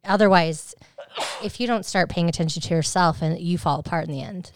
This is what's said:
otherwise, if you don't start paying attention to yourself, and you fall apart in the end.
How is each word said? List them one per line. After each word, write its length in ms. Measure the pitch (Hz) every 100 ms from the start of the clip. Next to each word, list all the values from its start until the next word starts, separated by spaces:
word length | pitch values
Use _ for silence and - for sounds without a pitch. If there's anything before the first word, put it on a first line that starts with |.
otherwise, 720 | - 196 208 185 165 156 - - - - - - - -
if 160 | 208 -
you 60 | 240
don't 200 | 226 -
start 240 | 196 165
paying 180 | 175 170
attention 320 | - 160 160
to 120 | -
yourself, 480 | 165 156 185 170 156
and 160 | 160 170
you 160 | 170 175
fall 220 | 160 143
apart 260 | - 170 160
in 60 |
the 80 | 139
end. 300 | 131 180 -